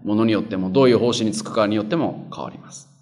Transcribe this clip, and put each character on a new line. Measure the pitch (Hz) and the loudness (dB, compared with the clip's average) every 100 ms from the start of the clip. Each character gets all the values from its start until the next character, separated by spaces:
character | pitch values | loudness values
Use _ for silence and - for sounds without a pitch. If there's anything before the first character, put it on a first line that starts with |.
も | - 107 | 0 2
の | |
に | 113 | 2
よ | 104 | 2
っ | |
て | - 95 | -2 -4
も、 | 92 | 0
ど | 98 | 4
う | 131 | 6
い | |
う | 113 | 6
奉 | 117 | 2
仕 | 113 | 0
に | 110 | -2
就 | - | -4
く | - | -4
か | 117 104 | 0 0
に | 107 | 0
よ | |
っ | 107 | -2
て | 170 | -2
も | 117 - - | -2 -6 -14
変 | - | -12
わ | 62 | -12
り | - | -14
ま | - | -20
す。 | - - _ | -20 -20 _